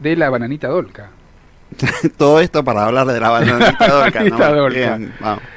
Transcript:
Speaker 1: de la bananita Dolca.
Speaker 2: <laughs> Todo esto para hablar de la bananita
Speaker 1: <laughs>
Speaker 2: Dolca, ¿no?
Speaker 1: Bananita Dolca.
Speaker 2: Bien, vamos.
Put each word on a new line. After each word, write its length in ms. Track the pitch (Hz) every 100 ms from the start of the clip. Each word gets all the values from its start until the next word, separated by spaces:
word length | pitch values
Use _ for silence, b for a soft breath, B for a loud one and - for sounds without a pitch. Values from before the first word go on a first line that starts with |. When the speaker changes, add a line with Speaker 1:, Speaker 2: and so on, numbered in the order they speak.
Speaker 1:
de 160 | 143 165
la 120 | 151
bananita 400 | 127 117 147 123
Dolca. 400 | 165 160 - 104 - - - - _ -
Speaker 2:
<laughs> 480 | - 131 - 160 -
Todo 220 | 143 156
esto 220 | 175 156
para 220 | 135 107
hablar 220 | 104 127 131
de 140 | 120
la 100 | 113
bananita 560 | 117 135 120 233 - -
Speaker 1:
<laughs> 20 |
Speaker 2:
Dolca, 320 | 143 135 -
¿no? 80 | 214 117
Speaker 1:
Bananita 160 | 151
Dolca. 420 | 147 139 127 120 110
Speaker 2:
Bien, 140 | 110 -
vamos. 240 | 107 107 B